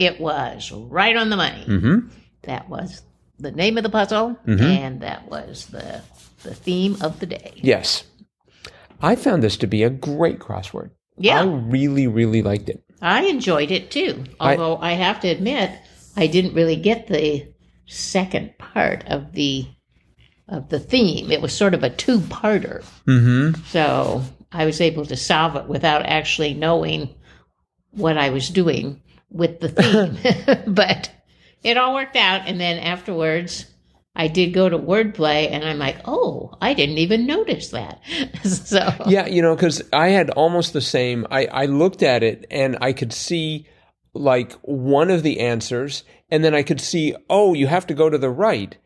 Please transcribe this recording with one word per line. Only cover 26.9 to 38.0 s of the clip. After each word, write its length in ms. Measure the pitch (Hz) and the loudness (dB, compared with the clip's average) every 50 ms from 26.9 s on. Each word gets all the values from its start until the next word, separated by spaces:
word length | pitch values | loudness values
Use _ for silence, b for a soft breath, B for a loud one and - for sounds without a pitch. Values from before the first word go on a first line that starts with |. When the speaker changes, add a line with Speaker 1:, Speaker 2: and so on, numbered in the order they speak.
| 160 156 151 135 - - b b b b b b b b b _ _ _ _ _ | -4 -4 -6 -8 -12 -16 b b b b b b b b b _ _ _ _ _
Speaker 1:
what 260 | - 214 170 160 156 | -8 -2 0 0 2
I 140 | 151 143 139 | 2 2 2
was 180 | 127 139 131 - | 0 -2 -4 -2
doing 540 | 175 190 180 165 139 123 - 135 143 - _ b b b b b | 0 2 2 2 2 0 -2 -6 -10 -12 _ b b b b b
with 320 | - 165 170 160 165 - | -6 -2 -2 -2 -2 -2
the 80 | - 156 | -8 -4
theme. 960 | - - 196 240 196 214 196 170 131 - - 254 208 - - - 269 - - | 2 4 4 6 6 4 2 2 -2 -2 0 0 0 0 2 2 2 2 2
<laughs> 80 | 226 190 | -2 2
But 360 | 190 196 185 190 - - - - _ _ b b b b b b b - | 2 2 2 0 -4 -4 -14 -16 _ _ b b b b b b b -2
it 140 | 220 233 | 0 2
all 180 | 247 254 262 262 | 2 2 2 0
worked 220 | 269 269 269 - | -2 -4 -2 0
out. 320 | 262 214 190 190 190 190 - | 2 4 4 2 0 -2 -4
And 100 | 185 175 | -4 -4
then 200 | 180 175 170 170 | -2 -2 -2 -2
afterwards, 880 | - 170 180 180 - - 185 165 160 160 156 170 175 180 - - - - _ _ _ _ _ _ _ _ - | -4 -6 -6 -6 -6 -6 -4 -2 0 0 0 0 -2 -6 -10 -12 -12 -16 _ _ _ _ _ _ _ _ -4
I 140 | - 165 160 | -2 -2 0
did 240 | 160 185 180 175 180 | 2 2 2 2 4
go 160 | 185 190 185 | 4 4 4
to 100 | 165 160 | 2 0
wordplay, 720 | - 160 185 214 226 214 202 - 151 151 147 151 156 - | 0 0 2 2 2 0 0 0 2 2 2 2 2 0
and 140 | - 147 151 | -2 -4 -4
I'm 140 | 160 156 147 | -4 -4 -4
like, 180 | 147 135 135 - - | -4 -4 -4 -6 -8
"Oh, 480 | - 277 415 494 - - - - - - - | -6 -2 -2 -2 -2 -2 -6 -10 -14 -10 -4
I 140 | - 226 285 | -2 0 2
didn't 240 | 262 147 143 151 156 | 2 2 0 2 0
even 260 | 165 175 214 226 233 | 2 2 2 0 2
notice 460 | 254 294 381 440 - 254 - - - | 0 0 0 0 -2 -2 -6 -6 -8
that." 280 | - - 107 78 76 - | -10 -10 -10 -10 -14 -16